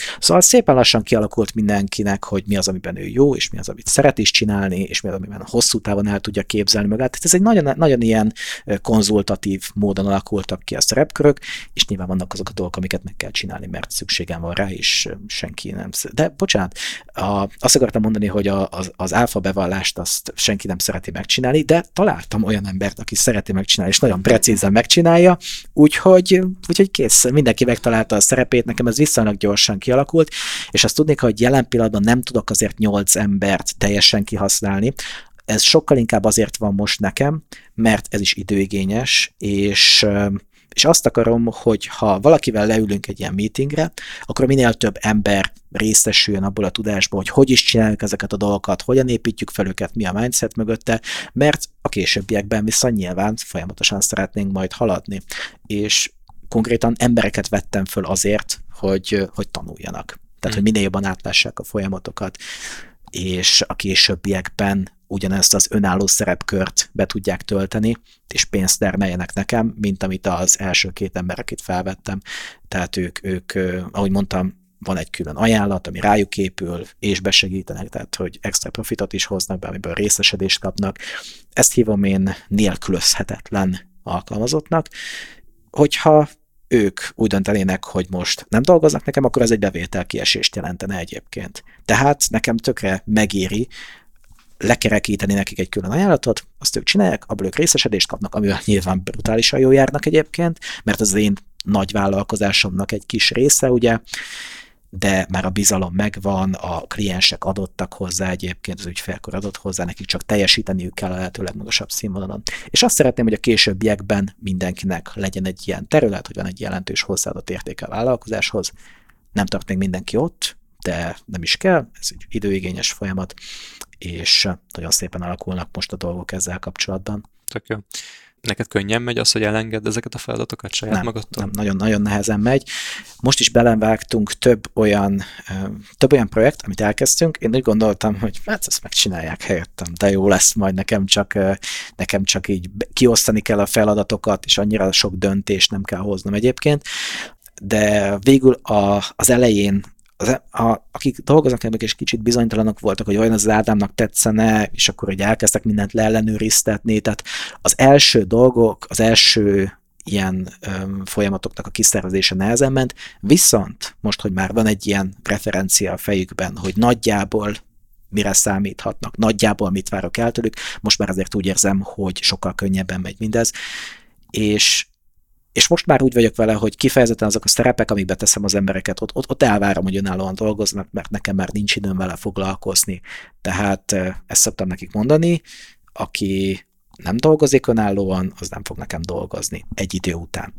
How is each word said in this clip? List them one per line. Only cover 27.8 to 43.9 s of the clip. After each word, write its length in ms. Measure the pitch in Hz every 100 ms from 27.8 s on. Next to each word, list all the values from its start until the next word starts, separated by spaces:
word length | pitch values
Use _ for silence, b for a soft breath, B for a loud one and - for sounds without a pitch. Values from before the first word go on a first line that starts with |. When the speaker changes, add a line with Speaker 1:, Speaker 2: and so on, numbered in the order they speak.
| 120 113 110 104
Speaker 1:
a 40 |
szerepét, 460 | - 127 127 123 117
nekem 220 | 113 120
ez 100 | 113
viszonylag 400 | 151 - 107 104
gyorsan 400 | 101 101 - 98
kialakult, 520 | - 127 139 165 156 B B B B
és 120 | 190
azt 120 | - -
tudnék, 240 | 156 143
hogy 200 | 120 107
jelen 280 | 120 135 120
pillanatban 340 | 120 110 104
nem 180 | 104 123
tudok 280 | 117 120 -
azért 280 | 107 104 -
nyolc 380 | 107 101 98 -
embert 600 | 104 98 98 92 - -
teljesen 460 | 101 101 - 107
kihasználni. 680 | 98 104 98 - 101 98 113 - B B B B -
Ez 160 | 107
sokkal 360 | - 160 - 135
inkább 260 | 117 110
azért 340 | 107 110 104 -
van 160 | 107
most 260 | 98 104 -
nekem, 440 | 98 - 139 156 - B B
mert 400 | - 113 107 -
ez 80 | 107
is 120 | 98
időigényes, 1000 | - 92 101 98 101 95 110 131 - - _
és, 680 | 101 101 101 98 - -
ö, 240 | 107 101 101 98 - b b -
és 100 | 147
azt 200 | 165 -
akarom, 400 | - 113 117 117
hogy 340 | - - 107 -
ha 340 | - 110 95
valakivel 480 | 123 160 - 107 107
leülünk 400 | 110 107 101 -
egy 120 | 98
ilyen 140 | 98
meetingre, 580 | 95 107 - 139 151 160